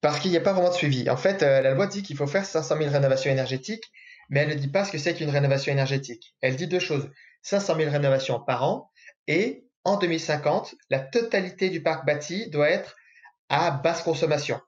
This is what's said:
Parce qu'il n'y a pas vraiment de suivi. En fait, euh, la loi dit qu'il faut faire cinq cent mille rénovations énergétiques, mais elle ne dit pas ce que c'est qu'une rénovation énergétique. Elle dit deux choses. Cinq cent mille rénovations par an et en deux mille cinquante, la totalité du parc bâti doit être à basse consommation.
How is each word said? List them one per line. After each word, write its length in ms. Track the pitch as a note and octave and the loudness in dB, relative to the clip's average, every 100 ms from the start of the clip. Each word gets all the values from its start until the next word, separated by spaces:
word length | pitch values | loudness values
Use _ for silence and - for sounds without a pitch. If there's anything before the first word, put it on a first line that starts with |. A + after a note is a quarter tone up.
Parce 180 | D3 C#3+ | 0 0
qu'il 120 | F#3+ | 0
n'y 60 | E3+ | 2
a 40 | |
pas 120 | G3 | 2
vraiment 160 | F#3+ F3+ | 4 2
de 60 | F3+ | 2
suivi. 340 | D#3 C3 A#2+ | 2 2 0
En 80 | B2+ | 2
fait, 260 | F#3+ F#3+ | 2 2
euh, 180 | D3 C3+ | 4 4
la 120 | C3 | 4
loi 140 | C3+ G3 | 2 0
dit 160 | G3+ | -2
qu'il 120 | G3 C#3+ | -8 -4
faut 120 | C#3+ | -2
faire 180 | F#3+ G3 | -2 -2
cinq 180 | D#3+ | -4
cent 120 | D3+ D#3 | -2 -2
mille 140 | D3+ | 0
rénovations 420 | C#3 C#3 C3+ D3+ | 2 2 2 0
énergétiques, 520 | C3+ B2+ C3 - A3 - - - - _ | 0 -2 -4 -6 -10 -12 -20 -20 -20 _
mais 120 | C#3 | 0
elle 80 | D3+ | 0
ne 40 | |
dit 160 | D3+ C#3 | 0 -2
pas 160 | C#3 E3+ | 0 -2
ce 60 | |
que 60 | D#3 | -2
c'est 160 | C#3+ | -2
qu'une 160 | E3+ D3+ | -2 0
rénovation 420 | C#3+ C#3 C3+ C#3 | 2 2 2 2
énergétique. 640 | C#3 C3+ C3+ C3+ A#2 - _ | 0 0 -2 -4 -14 -16 _
Elle 140 | C3 C3 | -2 0
dit 120 | F3 | -2
deux 120 | F3+ | -2
choses. 300 | F#3 D3 - - - _ | 0 -4 -4 -14 -20 _
Cinq 180 | - G3+ | -2 -2
cent 160 | G3 D#3+ | 0 0
mille 140 | D3+ | 2
rénovations 500 | D3 C#3+ C3+ - A#2+ | 2 2 2 0 -4
par 240 | - B2 | -2 0
an 280 | C#3 A3 - _ - - - | 0 -2 -6 _ -20 -16 -2
et 380 | D#3 A3+ C4+ _ _ | 0 0 -4 _ _
en 140 | - G3 | -2 0
deux 100 | F3 | 2
mille 120 | E3 | -2
cinquante, 560 | D#3+ D3+ C#3+ F3 G#3+ - _ | -2 -2 2 0 -2 -18 _
la 100 | C3+ | -4
totalité 680 | C3+ A#3 A3+ G3+ F#3 - F#3+ | -2 -2 0 -2 -2 -2 -2
du 120 | E3 | -2
parc 240 | E3 D3+ C3+ | -2 -2 -2
bâti 440 | D3 - F3+ A3+ | -2 -2 -8 -6
doit 200 | D3+ D3 | 0 2
être 260 | F#3 - - _ _ - _ _ | 0 -4 -16 _ _ -20 _ _
à 220 | C#3+ E3+ | 0 0
basse 320 | C#3 D#3+ E3 | 0 0 0
consommation. 560 | - D3+ D#3+ D3+ - A2+ | -2 0 2 0 0 -6